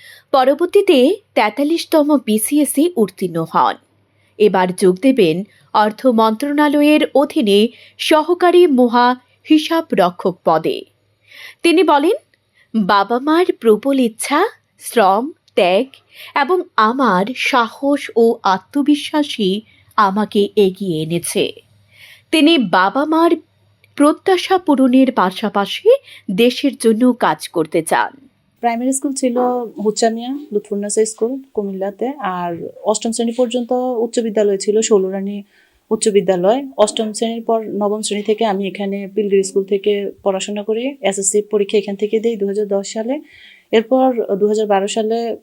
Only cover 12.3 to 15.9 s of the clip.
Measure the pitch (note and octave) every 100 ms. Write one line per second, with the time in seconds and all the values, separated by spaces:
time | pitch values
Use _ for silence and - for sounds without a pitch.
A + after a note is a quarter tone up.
12.3 | _ _ _ _ A3 F#3 G3+ G3 B3 C#4+
13.3 | D#4+ F4+ - A3+ G#3+ C#4 C4+ A#3 A3 -
14.3 | C#4+ A4 - _ _ - A#3 F#3+ G3 C#4
15.3 | - _ - F3+ F#3+ C4